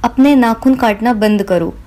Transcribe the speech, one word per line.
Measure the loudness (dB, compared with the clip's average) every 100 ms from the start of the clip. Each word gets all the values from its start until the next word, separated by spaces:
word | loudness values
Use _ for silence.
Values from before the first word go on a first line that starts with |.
"अपने | -6 0 2
नाखून | 4 2 0 0
काटना | 0 0 -2 -2
बंद | 0 0 0
करो", | 0 -2 -4 -10